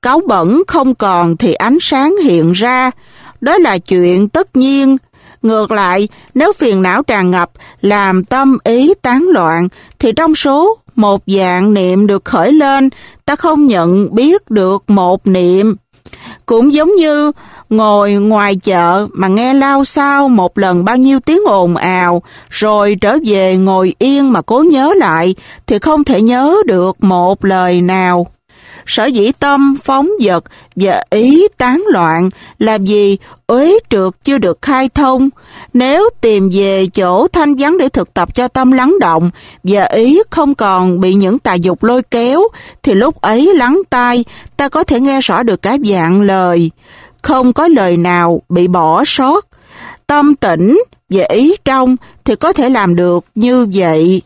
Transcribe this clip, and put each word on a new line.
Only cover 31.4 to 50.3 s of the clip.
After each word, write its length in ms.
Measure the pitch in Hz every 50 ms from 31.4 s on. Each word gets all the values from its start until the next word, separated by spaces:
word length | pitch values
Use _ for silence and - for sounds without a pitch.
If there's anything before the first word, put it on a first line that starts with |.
| 381 415 _ _
tán 260 | 254 247 254 330 392 427
loạn 420 | 320 190 175 160 160 165 175 190 - - - - - _
là 180 | 214 220 220 214
vì 400 | 196 190 208 208 208 202 202 190 - - - _ _ _
uế 300 | 233 247 285 330 392 453 - -
trượt 240 | - 202 190 185 180 _ _
chưa 140 | - 277 277
được 240 | 202 180 160 _
khai 280 | - 269 285 262 262 262
thông. 400 | _ - 294 262 262 262 269 269 - - _ - - - - - _
Nếu 360 | 240 254 262 277 330 403 466 - -
tìm 280 | - 226 214 202 190 196 180
về 340 | 196 202 196 196 190 190 185
chỗ 400 | - - 190 180 180 190 - 359
thanh 280 | - 349 311 294 294
vắng 220 | 254 277 294 339 381
để 120 | 285 269
thực 240 | - - 185 _ _
tập 220 | - 285 - -
cho 120 | - 247 247
tâm 240 | _ 262 262 247
lắng 240 | 262 262 254 269 359 403
động 300 | 285 175 165 165 170 175 - - - - - _ _
và 200 | 185 196 202 185
ý 380 | - - - 226 254 285 359 440 -
không 260 | - - 302 277 285
còn 440 | - 226 202 190 185 185 185 180 175
bị 140 | 190 185 185
những 260 | 202 196 185 208 285
tà 140 | _ 247 190
dục 300 | 175 170 185 180 - -
lôi 200 | 226 240 254 233
kéo, 400 | _ - 233 233 240 262 320 392 453 - - - - - _ _
thì 100 | 285 214
lúc 280 | 190 226 294 302 -
ấy 340 | - 190 214 233 285 359 403
lắng 260 | 330 247 240 285 370 392 _
tai, 360 | - 247 247 247 240 247 233 - - - - - _ -
ta 120 | 285 277
có 140 | - 311 339
thể 160 | - 294 247
nghe 200 | 262 277 269 269
rõ 240 | 254 - 214 170 247
được 180 | 226 190 -
cả 160 | - 190 240 285 285
vạn 360 | 208 196 185 165 165 180 196
lời. 500 | 208 202 196 190 185 175 175 170 170 160 - _ _ _ - - - - _ _
Không 320 | _ - 302 262 254 254 233
có 140 | - 311 339
lời 300 | 330 254 196 180 175 170
nào 440 | 170 180 175 175 175 170 170 160 - _
bị 180 | 175 180 175 180
bỏ 360 | 180 180 160 156 160 185 269
sót. 400 | - - - 262 262 302 403 - _ _ _ _ _ - - - - - - _ _
Tâm 280 | 285 294 285 294